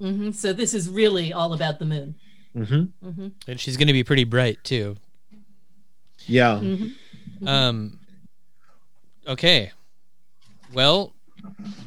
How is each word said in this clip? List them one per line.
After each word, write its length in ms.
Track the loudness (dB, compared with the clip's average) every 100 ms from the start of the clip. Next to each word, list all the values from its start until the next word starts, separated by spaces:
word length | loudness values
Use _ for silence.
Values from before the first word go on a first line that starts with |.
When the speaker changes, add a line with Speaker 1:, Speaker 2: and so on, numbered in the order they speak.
Speaker 1:
Mm-hmm. 300 | -4 -2 -4
So 240 | -2 -2
this 180 | 0 0
is 160 | 0 0
really 420 | 4 4 4 0
all 220 | 0 0
about 260 | 0 -2 -2
the 60 |
moon. 300 | -2 -2 -4 -10 -16 -18 -12 -6
Speaker 2:
Mm-hmm. 500 | 0 2 2 -4 -12
Speaker 1:
Mm-hmm. 220 | -10 -12 -12 -12
Speaker 3:
And 120 | -8
she's 160 | -4 4
gonna 160 | 6
be 100 | 6
pretty 220 | 6 4
bright, 400 | 4 4 2 0
too. 320 | -2 -2 -2 -6 -14 -18 -18 -18 -18 -18 -18 -18 -18 -18 -18 -14 2
Speaker 2:
Yeah. 280 | 6 6
Speaker 1:
Mm-hmm. 300 | 4 0 -2
Mm-hmm. 640 | -4 -10 -16 -18 -16 -8 0
Speaker 3:
Um, 500 | 2 2 0 -4 -10 -18 -18 -18 -18 -18 -18 -18 -18 -20 -20 -18 -14 -8
okay. 460 | 2 6 6 4 -6 -18 -20 -18 -20 -20 -20 -20 -20 -6
Well, 400 | 4 6 6 2 -8 -18 -16 -16 -14 -14 -12